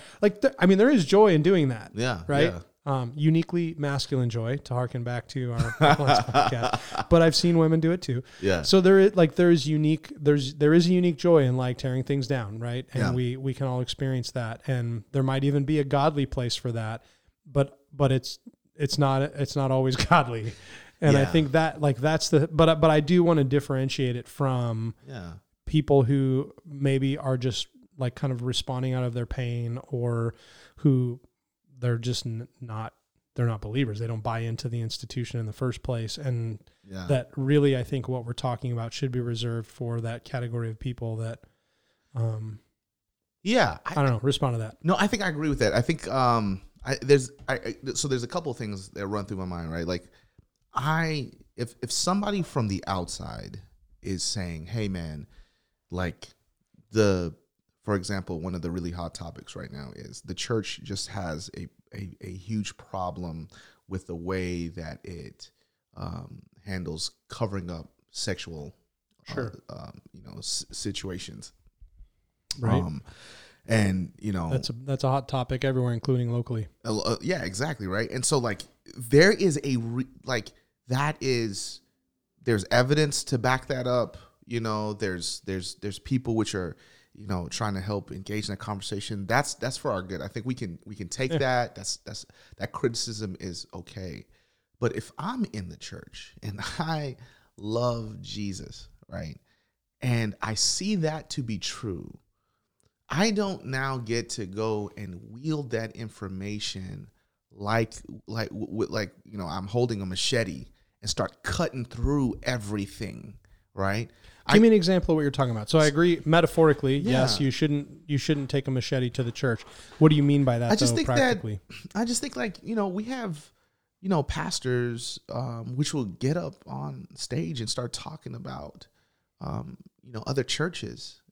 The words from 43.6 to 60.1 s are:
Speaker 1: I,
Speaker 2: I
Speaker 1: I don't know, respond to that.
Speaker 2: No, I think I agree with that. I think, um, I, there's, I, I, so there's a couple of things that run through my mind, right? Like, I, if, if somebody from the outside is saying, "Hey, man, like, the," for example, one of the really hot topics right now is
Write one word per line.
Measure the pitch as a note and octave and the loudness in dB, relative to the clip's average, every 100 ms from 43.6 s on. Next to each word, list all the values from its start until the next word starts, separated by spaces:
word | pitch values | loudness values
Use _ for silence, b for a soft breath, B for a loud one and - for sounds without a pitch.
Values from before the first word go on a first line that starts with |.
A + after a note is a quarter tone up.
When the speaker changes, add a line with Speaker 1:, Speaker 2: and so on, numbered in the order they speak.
| B2 - - | 2 0 -4
Speaker 1:
I, | |
Speaker 2:
I | - | 0
Speaker 1:
I | |
don't | C#3 | 2
know, | A2+ | 2
respond | B2+ C#3 C3+ | 0 0 0
to | A#2 | -2
that. | A2+ - | -6 -4
Speaker 2:
No, | D#3+ F#3 | 0 2
I | G3+ | 2
think | A3 | 0
I | F#3+ | -2
agree | D3+ D#3 | -2 -2
with | C#3 | 2
that. | A2 | 2
I | F2 | 2
think, | B2 E3 E2+ | 2 -2 -2
um, | C3 B2 A#2 G#2 F#2+ - _ | 2 4 4 2 -2 -6 _
I, | C3 C3+ | -6 -6
there's, | C3 C#3+ B2+ - - | 4 4 4 -10 -6
I, | |
I, | C3 - - C3 | -6 -6 -10 -8
so | - D3 | -4 -2
there's | C3 | -2
a | A#2 | -2
couple | F3+ D#3+ | -6 -6
of | A#2 | -6
things | A2 G2+ F#2+ | -6 -8 -10
that | - G2 | -8 -4
run | G#2 | -4
through | G2 G2 | -4 -6
my | F#2 | -6
mind, | F2 E2 | -6 -6
right? | E2 E2+ | -4 -4
Like, | F2+ - b b b _ _ _ | -4 -6 b b b _ _ _
I, | - C#3 D#3+ E3 D#3 B2 - - - | -4 0 0 0 -2 -6 -12 -20 -10
if, | A2+ - | -10 -8
if | A#2+ | -6
somebody | - - G3 G#3 G3+ | -2 0 0 0 -2
from | D#3+ D3 A2 | -2 0 0
the | F#2+ - | -2 -2
outside | F#2+ F2 - - A1 G1+ G1+ - _ _ _ | -4 -4 -8 -10 -10 -12 -14 -18 _ _ _
is | - F#2 | -8 -4
saying, | - G#2 F2+ D#2+ E2+ | -4 -4 -4 -8 -8
"Hey, | A2+ G#2 | -4 -4
man, | F#2 E2 D2+ - - - _ _ _ _ | -4 -6 -10 -14 -20 -20 _ _ _ _
like, | F2 F2+ - - _ _ _ _ _ _ | -4 -4 -6 -18 _ _ _ _ _ _
the," | G#2+ G#2 F#2 E2+ - _ _ _ _ | 4 4 4 0 -8 _ _ _ _
for | - G2+ | -4 -2
example, | F#2 G2 F2+ E2+ | -2 -6 -6 -8
one | F2 | -6
of | F2+ | -6
the | E2+ | -6
really | F2+ E2+ | -6 -6
hot | F2 E2 | -8 -10
topics | - E2 - - - | -10 -14 -16 -18 -16
right | - | -14
now | C2+ C2+ - | -14 -14 -16
is | - | -16